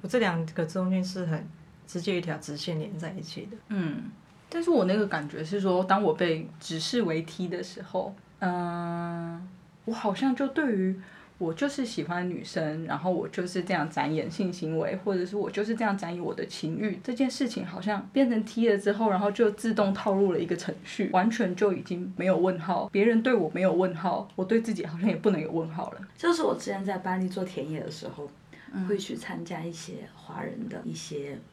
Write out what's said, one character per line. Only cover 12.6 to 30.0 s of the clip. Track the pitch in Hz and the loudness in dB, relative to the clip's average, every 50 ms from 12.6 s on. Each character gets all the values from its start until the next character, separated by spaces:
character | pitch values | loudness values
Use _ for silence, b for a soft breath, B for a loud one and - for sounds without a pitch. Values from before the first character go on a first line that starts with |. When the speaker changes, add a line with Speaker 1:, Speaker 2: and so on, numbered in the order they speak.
| 160 151 151 160 165 | -2 0 -2 -4 -4
Speaker 2:
然 | - 143 | -4 -4
后 | 151 170 185 | -2 0 0
我 | 180 160 - | 2 2 0
就 | - - - 180 | -2 -4 -4 -4
是 | 180 - 180 175 | -2 -2 -4 0
这 | - 185 | 0 0
样 | 165 147 165 | 0 0 0
展 | - 147 135 143 156 | 0 -2 0 2 0
演 | 156 - - | 0 -2 -2
性 | - - 196 180 180 | -2 -2 -2 -2 -2
行 | - 170 156 160 160 | -4 -4 -2 0 0
为， | - - 190 190 - | 0 0 -2 -2 0
或 | 208 190 | 0 0
者 | 180 175 | 0 0
是 | 185 208 | -2 -2
我 | 208 202 196 | -2 -2 -2
就 | 196 196 208 | -2 -2 -2
是 | 220 226 | -2 0
这 | 226 226 | 0 2
样 | 208 196 | 0 0
展 | 196 180 170 175 | 0 -4 -6 -6
演 | 175 175 | -4 -4
我 | - - | -6 -4
的 | - - | -6 -6
情 | - - - - 156 160 - | -8 -6 -6 -4 -4 -2 -2
欲， | 214 214 180 - - | -2 -2 -4 -4 -6
这 | - 240 | -6 0
件 | 233 269 247 | 0 0 0
事 | - - 277 | 2 -2 -2
情 | 233 - 190 185 | -2 -2 -4 -6
好 | 175 - - | -6 -8 -4
像 | 180 208 208 196 196 - - | -2 -2 -2 -2 -4 0 4
变 | 269 277 240 | 4 4 6
成 | 233 220 214 | 4 2 0
T | - - 226 226 226 | 0 0 4 6 6
了 | 202 | 6
之 | 202 202 254 233 | 4 4 0 2
后， | 202 226 214 | 4 4 4
然 | 190 185 | 4 4
后 | 202 208 | 2 2
就 | 202 - 233 208 | 4 4 4 4
自 | 208 - - 226 214 | 4 2 -2 0 2
动 | 214 202 196 196 | 4 4 2 2
套 | - - 214 196 | 2 2 2 4
入 | 196 202 190 | 6 6 4
了 | 175 160 | 4 2
一 | 170 | 0
个 | 165 175 | 0 -2
程 | 165 - - - - - | -2 -2 -6 -6 -8 -10
序， | - - - 196 - | -10 -2 -2 0 4
完 | - 180 190 226 | 4 6 6 4
全 | 226 - 226 180 180 | 4 2 0 0 2
就 | 180 214 202 185 | 4 4 4 4
已 | - | 2
经 | - - 180 175 180 185 185 | -2 -4 -4 -4 -4 -6 -4
没 | - 180 | 0 2
有 | 185 190 | 4 4
问 | 165 175 185 180 | 6 4 4 2
号。 | 170 156 185 180 170 - - | 0 -2 0 0 0 0 2
别 | - 196 208 | 4 6 6
人 | 233 226 226 | 8 6 6
对 | 220 254 254 | 6 6 4
我 | 214 170 156 - | 4 4 2 2
没 | 175 185 | 4 4
有 | 185 - | 4 6
问 | 175 185 180 170 | 6 4 2 2
号， | 160 190 185 - - 208 - - | 0 0 0 0 0 -4 -6 -4
我 | - 185 | -4 0
对 | - 226 226 | 4 4 4
自 | 226 226 208 | 4 2 -2
己 | 180 - | -2 -4
好 | 160 160 | -6 -4
像 | 170 185 214 | 2 2 2
也 | 170 | 2
不 | 160 - 208 | 4 4 2
能 | 190 156 | 2 4
有 | - - | 0 -2
问 | 160 165 160 165 | -2 -2 -2 -2
号 | 156 160 - - | -6 -6 -8 -8
了。 | - - 196 - - | -8 -12 -16 -16 -12
Speaker 3:
就 | - - 339 339 | 0 2 2 2
是 | 330 | 4
我 | 311 - - | 2 0 0
之 | - - 202 | -2 -4 -6
前 | 202 196 196 | -4 -2 -2
在 | 196 190 185 | -2 -2 -2
巴 | - 185 185 | -2 -2 0
黎 | 190 185 | 0 0
做 | 185 185 196 185 | -2 -2 -4 -4
田 | 185 - - 135 156 | -4 -4 -6 -6 -4
野 | 160 151 | -6 -6
的 | - - | -6 -8
时 | - - - | -10 -10 -10
候， | - 127 - 147 143 - - - - B B B B | -12 -10 -10 -12 -12 -14 -20 -20 -20 B B B B
Speaker 2:
嗯。 | - 190 190 | -6 -6 -2
Speaker 3:
会 | 180 208 | 0 -2
去 | 185 - - - | -2 -2 -6 -8
参 | - - - 175 170 165 | -8 -8 -8 -8 -8 -8
加 | - 170 160 | -8 -8 -8
一 | 165 170 165 | -6 -8 -10
些 | - - - - - | -10 -12 -12 -12 -12